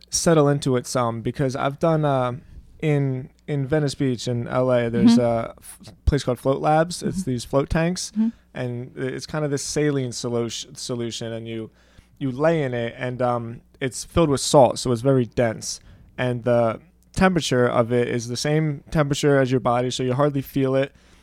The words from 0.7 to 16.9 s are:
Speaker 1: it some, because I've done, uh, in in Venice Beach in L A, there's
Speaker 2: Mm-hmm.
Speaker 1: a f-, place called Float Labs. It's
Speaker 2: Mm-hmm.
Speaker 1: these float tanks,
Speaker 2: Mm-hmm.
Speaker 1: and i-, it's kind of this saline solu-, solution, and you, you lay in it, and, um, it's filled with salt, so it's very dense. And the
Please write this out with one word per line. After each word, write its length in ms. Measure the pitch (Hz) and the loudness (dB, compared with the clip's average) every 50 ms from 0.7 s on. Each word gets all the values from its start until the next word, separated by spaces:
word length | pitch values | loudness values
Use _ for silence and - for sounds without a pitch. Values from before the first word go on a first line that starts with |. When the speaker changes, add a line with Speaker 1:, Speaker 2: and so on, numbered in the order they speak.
| 127 | 0
Speaker 1:
it 100 | 123 123 | 0 -2
some, 340 | - - 131 120 117 117 117 | -2 -2 -2 -2 -2 -2 -4
because 340 | 104 131 - - 143 131 123 | -6 -6 -4 -2 -2 -2 -2
I've 240 | - 131 139 143 - | -2 -4 -4 -2 0
done, 260 | 175 165 160 156 151 | 0 2 2 2 2
uh, 280 | 143 135 131 127 123 123 - - - - - - - - - | 2 2 0 0 -2 -4 -8 -14 -18 -20 -20 -20 -20 -12 -4
in 480 | 156 156 147 143 139 135 131 127 135 - _ _ - | -2 0 2 2 0 0 -2 -6 -8 -12 _ _ -8
in 180 | - 151 143 135 | -6 -4 -4 -2
Venice 300 | 123 156 156 151 135 - | 0 0 0 0 -2 -2
Beach 320 | - 143 131 123 110 - | -2 -2 -2 -2 -2 -4
in 200 | 123 120 120 120 | -4 -4 -4 -4
L 240 | - 127 127 127 127 | -2 -2 0 2 2
A, 180 | 123 120 117 117 | 2 2 2 0
there's 280 | 113 117 - - - | 0 4 4 6 6
Speaker 2:
Mm-hmm. 40 | 127 | 6
Speaker 1:
a 320 | 120 117 117 113 113 - - | 4 2 0 -2 -4 -6 -12
f-, 220 | - - - - - - - - _ - | -18 -20 -20 -20 -20 -20 -20 -16 _ -2
place 180 | - 151 135 - | 0 0 0 0
called 160 | 131 123 - | -2 -4 -2
Float 220 | - 131 139 143 | 0 0 0 0
Labs. 420 | 151 151 156 160 170 175 170 - 143 | 2 2 2 2 2 0 -2 -6 -6
It's 180 | 139 165 190 | -4 -4 -4
Speaker 2:
Mm-hmm. 100 | 185 135 | -4 -4
Speaker 1:
these 140 | 127 117 - | -4 -4 -4
float 240 | - - 139 151 - | 0 0 0 0 2
tanks, 420 | - 160 165 175 180 - - - - | 0 0 0 0 -2 -4 -8 -6 -2
Speaker 2:
Mm-hmm. 140 | 214 220 226 - _ _ _ - | 0 0 0 -2 _ _ _ -8
Speaker 1:
and 380 | - 127 123 120 120 123 - - | -6 -6 -6 -6 -8 -10 -12 -10
i-, 40 | - | -8
it's 240 | 135 127 139 135 - | -6 -6 -6 -8 -10
kind 180 | - - 156 151 | -8 -4 -4 -2
of 60 | 143 | -2
this 120 | 143 135 - | -2 -4 -4
saline 480 | - - 151 151 147 139 139 127 123 | -4 -2 0 0 2 0 0 -2 -4
solu-, 640 | 113 - - 123 120 117 117 113 - - - - - | -6 -6 -6 -2 -2 -2 -2 -2 -4 -8 -12 -14 -14
solution, 560 | - - - 127 120 117 113 110 - 117 113 113 | -14 -10 -8 -6 -4 -4 -6 -6 -8 -8 -8 -8
and 140 | 113 113 | -10 -10
you, 220 | 113 113 113 110 107 _ _ _ _ _ - _ _ _ - | -8 -8 -8 -10 -10 _ _ _ _ _ -20 _ _ _ -6
you 120 | 143 131 | -6 -6
lay 320 | 123 135 151 165 170 160 143 | -2 0 2 2 2 2 0
in 100 | 127 123 | -2 -2
it, 220 | 120 117 117 - | -4 -4 -4 -6
and, 240 | 131 127 127 123 120 | -6 -6 -6 -4 -2
um, 400 | 127 123 120 120 117 117 120 - _ _ _ - | 0 0 0 -2 -4 -8 -12 -14 _ _ _ -6
it's 240 | 135 127 - - - | -6 -6 -6 -8 -12
filled 240 | - - 170 170 147 | -2 2 2 2 4
with 100 | 135 123 | 2 0
salt, 380 | - - - 147 123 110 - - | 0 4 8 8 8 8 4 0
so 120 | - 127 123 | -2 -2 -2
it's 80 | 110 | 0
very 240 | 120 139 135 131 120 | 2 2 2 2 2
dense. 540 | 113 - - 120 113 107 110 110 - - - - - - - - - - | 0 0 0 0 0 -2 -4 -8 -10 -12 -12 -14 -20 -20 -20 -20 -18 -8
And 260 | - 127 127 123 120 110 | -4 -4 -4 -4 -2 0
the 340 | 123 120 120 117 113 107 - - _ | 2 4 4 4 2 -2 -4 -10 _